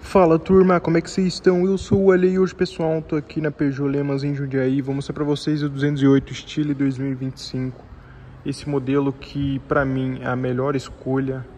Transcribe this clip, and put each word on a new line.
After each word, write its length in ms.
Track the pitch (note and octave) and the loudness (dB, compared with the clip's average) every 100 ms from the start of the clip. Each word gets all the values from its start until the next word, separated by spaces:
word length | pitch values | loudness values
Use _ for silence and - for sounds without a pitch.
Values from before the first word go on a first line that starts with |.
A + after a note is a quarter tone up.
| - | 2
Fala, 240 | G3+ F3 D#3+ | 4 6 4
turma, 400 | D#3+ F#3+ F#3 F3 | 4 6 6 4
como 180 | E3 E3 | 2 0
é 40 | |
que 100 | E3+ | 0
vocês 160 | - F#3 | -2 0
estão? 400 | - - F3+ F#3 | 2 2 4 2
Eu 100 | F#3+ | 0
sou 280 | - G3 | 0 4
o 80 | G3 | 6
Ale 160 | F#3 F3+ | 6 4
e 100 | F#3 | 2
hoje, 160 | F#3 | 0
pessoal, 480 | - F3+ - D#3+ D#3+ | 0 -4 -2 -2 -2
tô 140 | D#3 D#3 | -2 -6
aqui 240 | D3 - | -4 -4
na 100 | D3+ | -4
Peugeot 380 | D3 C#3+ C3+ C#3+ | -2 -2 0 -2
Le 120 | C#3+ | 0
Mans 220 | C#3+ C#3 | -2 -2
em 100 | C#3+ | -2
Jundiaí. 480 | C#3+ C#3 C3+ C3 C3+ | -4 -2 0 0 0
Vou 140 | C3 | -2
mostrar 180 | C3+ C#3 | -4 -6
pra 120 | D#3 | -4
vocês 360 | D3 D3 - D3+ | -2 -2 -2 -2
o 80 | D3 | -2
duzentos 320 | C#3 C#3+ D3 | -2 -2 2
e 60 | C#3 | 4
oito 260 | C#3 C3+ | 4 2
Style 400 | B2+ - - D3 | -14 -8 -4 -2
dois 240 | C#3 C#3 B2+ | 0 -2 -2
mil 140 | C#3 | -6
e 40 | B2+ | -4
vinte 220 | C3 C3 | -8 -8
e 20 | |
cinco. 440 | - C3 B2+ B2+ - - - - - - - | -10 -6 -6 -8 -20 -20 -20 -20 -20 -14 -10
Esse 220 | C#3 D3 | -8 -4
modelo 440 | C#3+ B2+ C#3+ C#3 | -4 0 0 0
que, 460 | C3+ - C#3+ C#3 C#3 - | -4 -10 -6 -4 -4 -2
pra 180 | D3 | -2
mim, 360 | C3+ C3 C3 C3 | 0 -2 -4 -4
é 60 | B2 | -4
a 80 | B2+ | -4
melhor 400 | B2+ B2+ C3+ C#3 | -2 -2 -2 -4
escolha 680 | - - - C3 C3+ C3 A#2+ | -6 -12 -4 -2 -2 -6 -10